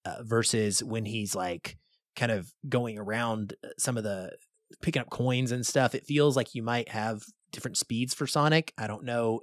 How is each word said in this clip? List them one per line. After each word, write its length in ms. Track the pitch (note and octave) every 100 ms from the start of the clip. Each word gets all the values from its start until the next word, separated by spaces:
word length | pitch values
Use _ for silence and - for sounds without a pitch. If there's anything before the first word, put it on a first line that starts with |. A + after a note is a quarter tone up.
uh, 200 | - -
versus 600 | A2+ A2+ A2+ A2+ G#2 G2
when 220 | C3+ A2+ G#2
he's, 300 | A2+ G#2 G2
like, 420 | F2+ F2 - - _ _ _ -
kind 160 | A#2+
of 180 | G#2+ E2+ _ C#3+
going 320 | B2+ A#2+ G#2+
around, 540 | G2+ A2 A#2 A2 G2+ -
uh, 60 | - -
some 180 | - A#2+
of 80 |
the, 300 | G#2+ G2 F#2 - _ _ _ -
picking 200 | - D3+
up 80 | A#2+
coins 440 | - B2 B2 B2+
and 120 | B2 A#2
stuff. 300 | C#3 B2+ -
It 100 | -
feels 300 | D3 D3 C3
like 180 | A#2
you 100 | B2
might 260 | A#2 A#2+ A2+
have 340 | A2 A2 G#2+ - _ _
different 240 | - B2+ G2+
speeds 360 | - A#2 B2+
for 140 | - C#3
Sonic. 460 | D3+ D3 D#3 D#3 -
I 100 | A2
don't 180 | G#2+ B2+
know 340 | A#2+ A2+ A2+